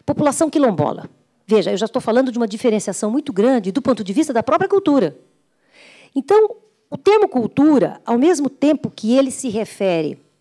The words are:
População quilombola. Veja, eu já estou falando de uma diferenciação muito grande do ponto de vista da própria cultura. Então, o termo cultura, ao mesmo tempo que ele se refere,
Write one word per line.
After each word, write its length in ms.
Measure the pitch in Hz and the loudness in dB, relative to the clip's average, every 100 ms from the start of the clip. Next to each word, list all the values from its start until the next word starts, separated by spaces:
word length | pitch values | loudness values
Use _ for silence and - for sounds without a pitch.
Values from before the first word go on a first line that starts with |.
População 460 | - - 294 - 320 | -6 -2 0 0 0
quilombola. 580 | 311 254 160 139 - - _ _ _ - | 2 2 0 -2 -4 -14 _ _ _ 0
Veja, 240 | 214 175 | 0 2
eu 80 | 196 | -2
já 80 | 220 | -4
estou 160 | 254 | -4
falando 300 | - 233 262 | 0 0 0
de 80 | 233 | -2
uma 80 | 226 | -6
diferenciação 640 | 214 247 214 - 180 214 | -2 -2 -2 -4 -6 -4
muito 200 | 254 285 | -4 -4
grande 400 | 190 240 254 185 | 0 0 0 -2
do 120 | 190 | -4
ponto 200 | 277 233 | -2 -2
de 100 | 185 | -2
vista 200 | 202 311 | -2 -2
da 80 | 233 | -2
própria 260 | 226 330 381 | 0 0 2
cultura. 480 | 392 302 277 160 - _ _ _ _ _ _ - - _ 277 | 0 2 2 0 -4 _ _ _ _ _ _ -20 -20 _ -8
Então, 400 | - 427 427 - _ _ _ | 2 2 2 -2 _ _ _
o 80 | - | -2
termo 320 | 392 427 415 | 2 4 2
cultura, 720 | 254 208 - 302 269 160 - | 0 -2 2 4 4 2 -4
ao 140 | - 240 | -4 0
mesmo 320 | 311 302 269 | 2 2 -2
tempo 400 | - 285 302 220 | 0 0 0 -4
que 260 | - 214 262 | -6 0 2
ele 140 | 269 | 0
se 180 | - 262 | -4 -8
refere, 720 | 208 202 - 196 165 151 143 _ _ | -6 -8 -4 -2 -2 -4 -8 _ _